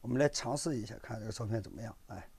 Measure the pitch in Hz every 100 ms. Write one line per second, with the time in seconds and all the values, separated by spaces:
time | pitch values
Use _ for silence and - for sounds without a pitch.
0 | 113 123 147 - 117 143 170 131 110 -
1 | - 113 107 107 110 113 - - 113 -
2 | - 104 -